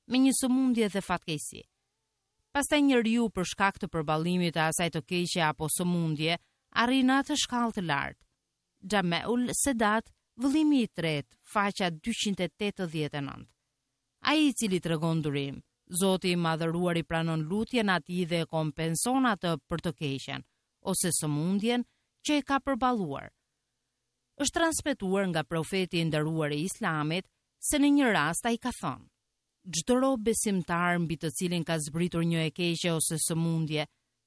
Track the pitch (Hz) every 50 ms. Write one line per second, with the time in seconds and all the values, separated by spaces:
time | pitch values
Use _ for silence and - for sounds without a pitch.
0 | _ - 233 262 262 269 247 - 269 240 254 262 262 254 240 233 220 202 - 196
1 | - - 180 170 - - 156 143 - - - - - _ _ _ _ _ _ _
2 | _ _ _ _ _ _ _ _ _ _ - 285 269 - 311 294 285 277 254 240
3 | 220 226 226 240 233 214 - 190 175 - - - 196 196 - - - 170 - 165
4 | 151 160 156 160 165 175 180 180 175 170 165 170 156 160 160 - 175 165 - 160
5 | - - 185 180 175 165 - 180 160 151 151 - 156 147 - - 180 180 175 170
6 | 165 160 156 147 156 165 170 - - _ _ _ _ _ - - 233 240 262 269
7 | 254 254 269 269 277 - 302 - - - 247 240 240 226 - 208 180 160 139 139
8 | 135 139 - - _ _ _ _ _ _ _ _ _ _ _ _ - 185 208 202
9 | 180 175 170 160 - - 233 247 247 220 269 - - 277 262 220 226 208 214 233
10 | - - - _ _ _ _ - 240 285 269 311 311 302 294 262 226 - - -
11 | 160 160 151 143 135 - _ _ _ - - 214 202 202 190 - 196 175 160 151
12 | - 226 226 - - 214 196 - 180 165 - - 214 202 - - 185 160 156 160
13 | 151 143 - 147 139 135 - 117 113 - _ _ _ _ _ _ _ _ _ _
14 | _ _ _ _ - - 294 311 302 285 226 - 233 202 185 165 - 165 165 151
15 | 165 165 160 165 147 151 139 143 139 139 139 143 - _ _ _ _ - 180 165
16 | 196 190 190 180 - 185 180 175 170 160 160 156 165 165 165 170 180 175 170 170
17 | 160 - 165 165 165 165 160 160 156 151 190 214 220 - 254 233 214 202 185 170
18 | - - 175 180 180 156 175 170 160 - - 160 156 156 - - 160 165 165 -
19 | - 240 254 269 262 240 202 - - 175 165 - - - 175 160 - 175 147 -
20 | 160 139 139 131 - - 135 131 - _ _ _ _ _ _ _ - 190 185 -
21 | - 175 - - 165 151 147 147 156 180 196 202 202 233 240 254 240 - _ _
22 | _ _ _ _ - - 302 294 269 - 277 269 - 277 269 220 254 254 247 214
23 | 185 147 135 139 - - - _ _ _ _ _ _ _ _ _ _ _ _ _
24 | _ _ _ _ _ _ _ - 285 269 - 349 330 330 - - - 302 262 -
25 | 196 185 190 196 196 185 165 160 143 - 170 160 151 - 196 190 185 175 - 170
26 | 165 160 156 151 151 156 160 160 151 147 147 147 165 190 - - 226 180 160 151
27 | 147 151 165 185 - _ _ _ _ _ _ _ - - 302 285 285 285 285 285
28 | 269 240 202 160 143 156 170 - - 233 233 - - 247 220 - - 151 123 -
29 | 123 - _ _ _ _ _ _ _ _ _ _ _ 185 160 165 - - 247 254
30 | 262 269 269 226 208 233 214 - - 220 196 185 - - 170 170 175 175 175 175
31 | 170 160 165 - - 156 - - 185 170 175 175 156 - 165 160 147 151 139 165
32 | 175 175 - 170 170 170 170 165 160 156 - - 175 170 165 - - 175 165 156
33 | - - 165 151 - - 170 165 165 165 165 165 160 147 156 151 147 - _ _
34 | _ _ _ _ _